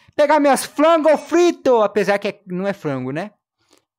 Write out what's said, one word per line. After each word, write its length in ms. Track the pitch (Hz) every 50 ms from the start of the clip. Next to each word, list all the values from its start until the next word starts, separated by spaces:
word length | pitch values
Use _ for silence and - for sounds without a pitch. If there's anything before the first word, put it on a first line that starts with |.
| _ _ _
Pegar 260 | - 294 277 302 311
minhas 240 | 285 285 262 - -
frango 500 | - - - 285 320 339 330 285 320 294 285
frito, 640 | 285 - 294 339 349 349 - - _ 269 254 233 214
apesar 360 | 196 202 214 196 185 202 202
que 100 | 208 214
é, 120 | 185 - _
não 200 | 185 180 180 190
é 60 | 202 190
frango, 380 | - - 156 139 131 127 127
né? 220 | 135 156 185 208 - _ _ _ _ _ _ _ _ _ _ _ _